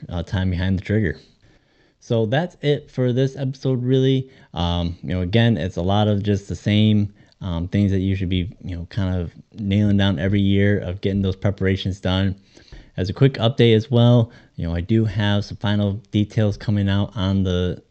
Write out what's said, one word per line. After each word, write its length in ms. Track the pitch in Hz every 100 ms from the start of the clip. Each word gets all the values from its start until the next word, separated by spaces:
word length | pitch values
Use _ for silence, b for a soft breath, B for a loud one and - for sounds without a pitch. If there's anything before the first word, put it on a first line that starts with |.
| -
uh, 160 | 87
time 260 | 85 98 92
behind 300 | 90 92 92
the 40 |
trigger. 360 | - 104 98 - - b b b b b b b
So 240 | - 117 110
that's 300 | 135 175 -
it 280 | 147 143 143
for 220 | - 127
this 240 | 123 135 135
episode, 480 | 135 135 135 127
really. 460 | 123 131 131 131 131 B B
Um, 440 | - 87 87 85 85
you 60 | 67
know, 100 | 90
again, 380 | 90 110 117 98
it's 180 | 92 87
a 60 |
lot 260 | 87 101 107
of 160 | 101
just 240 | 101 98 -
the 80 | 90
same, 580 | - 104 107 107 101 - b b
um, 260 | 95 85 90
things 240 | 98 101
that 80 | 95
you 160 | 95 95
should 140 | 90
be, 260 | 92 90 -
you 140 | 87 90
know, 80 | 85
kind 300 | - 92 92
of 140 | 82 - - -
nailing 380 | 101 101 104 101
down 200 | 98 87
every 220 | 95 101
year 400 | 98 98 101 101
of 220 | - 95
getting 200 | 101 98
those 140 | 95 90
preparations 640 | 101 95 95 95 101 92
done. 360 | 92 92 98 98 B B B B B -
As 140 | 95
a 40 |
quick 200 | - 135
update 420 | - 117 - 117 110
as 160 | -
well, 400 | 120 120 123 113 B B -
you 100 | 85
know, 80 |
I 80 | 85
do 220 | 87 113
have 400 | 113 95 104 104
some 140 | - -
final 360 | 101 104 101 104 -
details 440 | 104 104 - 104 98
coming 320 | - 104 98
out 280 | 98 101 110
on 260 | 95 98
the, 400 | 95 90 90 - -